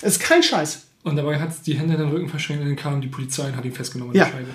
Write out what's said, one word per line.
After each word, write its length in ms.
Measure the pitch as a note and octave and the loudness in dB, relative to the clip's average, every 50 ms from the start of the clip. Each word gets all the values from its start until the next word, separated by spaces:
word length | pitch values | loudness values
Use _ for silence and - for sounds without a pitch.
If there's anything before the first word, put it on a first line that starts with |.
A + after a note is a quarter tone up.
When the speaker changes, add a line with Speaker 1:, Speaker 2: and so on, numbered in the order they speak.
| - | 0
Speaker 1:
Es 140 | G#3 D#3+ | 2 2
ist 40 | - - | 2 4
kein 200 | - D#4+ F4 E4+ | 6 6 6 6
Scheiß. 400 | - C4 F3+ D3+ D3+ - - - _ _ _ - | 6 4 2 0 -2 -4 -8 -14 _ _ _ -4
Speaker 2:
Und 140 | D#3+ D3 | -2 0
dabei 220 | D3 C#3+ D3 D3+ D3 | 0 2 0 0 0
hat's 220 | D#3+ D#3+ D#3+ - | -2 -4 -6 -6
die 140 | - - D3 | -4 -2 -2
Hände 200 | C3+ D#3+ E3 D#3+ | 0 2 2 2
in 60 | D#3 | 2
den 80 | D#3 D3 | 2 2
Rücken 220 | D3 E3+ F3 F3+ | 0 0 -2 -2
verschränkt 320 | D3+ C#3+ - - D3 D3 C#3+ | -4 -4 -4 -4 -4 -2 -2
und 60 | C#3+ | -2
dann 80 | C#3+ | -2
kam 240 | C#3 - D3 C#3+ C#3 C3 | -2 -2 -2 -2 -2 -2
die 60 | B2+ | -4
Polizei 380 | - - C3 B2+ - - C#3+ | -6 -8 -6 -6 -4 -4 -4
und 100 | C3+ C3 | -4 -4
hat 80 | B2 A#2+ | -4 -6
ihn 60 | B2+ B2+ | -6 -6
festgenommen 400 | - C3 - - B2+ B2 A#2+ B2 | -8 -8 -8 -8 -8 -6 0 2
an 40 | G3 | 4
Speaker 1:
Ja, 60 | D#3+ | 4
Speaker 2:
der 80 | - - | 4 2
Scheibe. 140 | C3 B2+ B2+ C3 | -2 -10 -12 -8